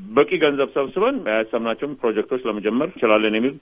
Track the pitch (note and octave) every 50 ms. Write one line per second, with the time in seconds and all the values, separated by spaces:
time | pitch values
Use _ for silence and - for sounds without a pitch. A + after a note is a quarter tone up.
0 | F#2+ G2+ A2 C3 D3 D3 F3+ E3+ D3+ D3 C#3+ C#3 C#3 - - D3+ C#3 C3 - F#3
1 | G3+ B3 C#4+ B3 F3 G#2+ G#2+ A2 A2 - - A#2 A#2 A#2 A2+ A2+ - C#3+ C#3+ -
2 | - A#2+ G#2+ G#2 G2+ - C3 B2+ B2+ A#2 G#2+ G#2+ G2 G#2+ A2 B2 D3 F3 - -
3 | - A2+ G#2+ G#2+ A2 A2 G#2+ A2 A#2 C3+ C#3+ -